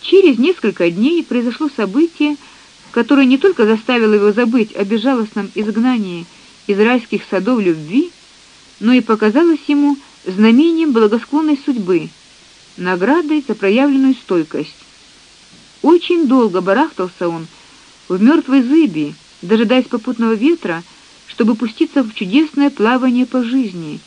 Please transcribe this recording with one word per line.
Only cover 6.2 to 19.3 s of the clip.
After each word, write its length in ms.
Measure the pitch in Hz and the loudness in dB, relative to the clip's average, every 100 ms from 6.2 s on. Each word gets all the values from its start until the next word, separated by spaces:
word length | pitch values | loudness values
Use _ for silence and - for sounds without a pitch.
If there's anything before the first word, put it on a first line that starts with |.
| 170 - - - - | -12 -20 -20 -20 -6
из 100 | 196 | 0
райских 440 | 220 254 240 202 - | 2 2 -2 -8 -4
садов 320 | 190 185 254 | -4 -2 0
любви, 500 | 185 160 151 220 349 - _ _ - - - _ | 0 -2 -2 -2 -2 -8 _ _ -20 -20 -20 _
но 140 | 208 | 0
и 80 | 254 | 2
показалось 600 | 240 220 214 220 339 311 - | 2 0 2 2 2 0 -2
ему 300 | 285 285 277 - - | 0 0 -2 -8 -16
знамением 680 | - 185 220 233 330 330 320 | -10 2 4 6 4 2 0
благосклонной 680 | 226 214 226 - 294 311 285 | 2 2 0 -2 -2 0 -2
судьбы, 440 | - 247 180 175 156 - _ - - - - - | -2 -4 -2 -2 -4 -18 _ -20 -20 -20 -20 -10
наградой 680 | 180 185 196 320 302 311 269 | -6 -2 0 0 0 -4 -4
за 80 | |
проявленную 600 | 214 196 220 285 269 269 | -4 0 0 2 2 2
стойкость. 600 | 254 - 180 156 139 151 - - _ - - _ _ _ - - _ | 0 -2 -2 -2 -6 -10 -14 -20 _ -20 -20 _ _ _ -20 -20 _
Очень 460 | 277 349 - 349 294 | 2 2 2 0 2
долго 320 | 262 220 180 | 2 2 0
барахтался 680 | 180 202 311 - 185 - 175 | 0 0 0 -4 -10 -6 -6
он 200 | 165 160 - - - - - - | -6 -12 -20 -20 -20 -20 -20 -8
в 140 | 185 | 0
мертвой 400 | 220 320 269 269 | 2 2 2 0
зыби, 540 | 240 311 294 156 147 160 - | 2 2 2 -2 -8 -8 -20